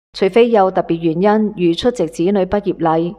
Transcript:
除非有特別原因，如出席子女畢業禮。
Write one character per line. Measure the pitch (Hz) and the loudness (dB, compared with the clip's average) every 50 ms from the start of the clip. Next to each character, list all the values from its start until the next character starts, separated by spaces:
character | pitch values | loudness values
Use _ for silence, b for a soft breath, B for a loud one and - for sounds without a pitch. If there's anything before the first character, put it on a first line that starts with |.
| _ _ _ | _ _ _
除 | - - 190 | -2 -2 2
非 | 190 233 240 240 | 4 4 4 4
有 | 226 208 190 185 | 4 2 2 2
特 | 185 190 170 | 0 -2 -2
別 | - 170 165 | -2 -4 -2
原 | 170 165 156 170 | -2 -2 0 0
因， | 190 208 208 220 214 202 - 170 180 170 | 2 2 2 2 0 -2 -2 0 0 0
如 | 170 | 0
出 | - - 247 | 0 -2 -2
席 | 240 - 175 | -2 0 -4
子 | 156 - - 165 | -4 -2 -2 -2
女 | 185 208 202 185 | 0 0 0 0
畢 | 185 208 208 | 0 -2 -2
業 | 202 190 160 - | -2 -4 -4 -2
禮。 | 165 165 156 165 170 175 - | 0 0 0 0 -2 -4 -6